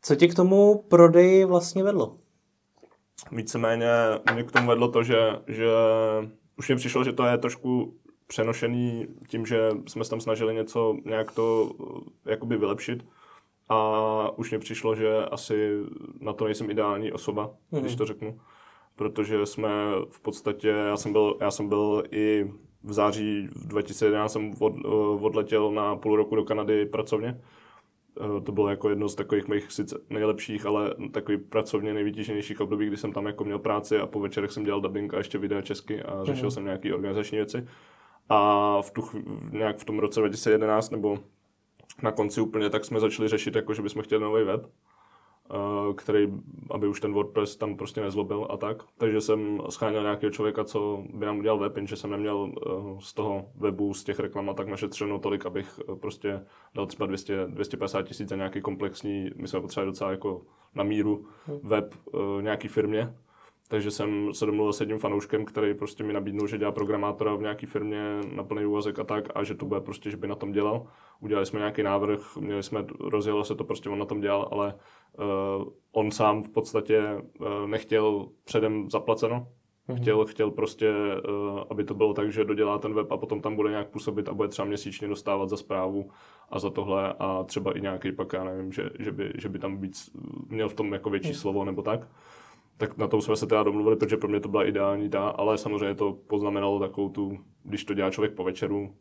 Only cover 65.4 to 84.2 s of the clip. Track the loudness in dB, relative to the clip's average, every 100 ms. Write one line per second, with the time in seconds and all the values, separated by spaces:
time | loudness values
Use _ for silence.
65.4 | -2 0 0 0 -6 -6 -4 -4 -4 -4
66.4 | -2 -2 -2 -2 -2 0 -2 0 -2 0
67.4 | -4 -6 -6 -6 -4 -4 -4 -6 -6 -8
68.4 | -6 -2 0 0 -2 -4 -4 -4 -4 -6
69.4 | -4 -6 -4 -4 -4 -10 -8 -8 -8 -6
70.4 | -2 0 2 0 -6 -20 -20 _ -2 0
71.4 | 0 -2 -2 0 2 2 2 0 -4 -10
72.4 | -6 -4 -4 -6 -6 -8 -2 0 2 0
73.4 | 0 -4 -4 -6 -4 -4 -4 -2 0 0
74.4 | 0 -2 -2 -4 -18 -20 _ -8 -2 0
75.4 | 0 -2 -4 -12 _ 0 0 4 4 2
76.4 | 0 -4 0 -2 4 2 4 -4 -8 -10
77.4 | -6 -4 -4 -4 0 2 4 0 -4 -14
78.4 | -2 0 2 0 -2 -4 0 0 0 -2
79.4 | -6 _ _ _ -8 -2 2 4 2 2
80.4 | 0 0 -4 2 2 2 0 -2 -4 -4
81.4 | -4 -6 -6 -4 -4 2 2 2 -2 0
82.4 | 0 2 2 0 -2 -2 -2 -4 -4 -4
83.4 | -4 0 0 0 -6 -6 -4 -4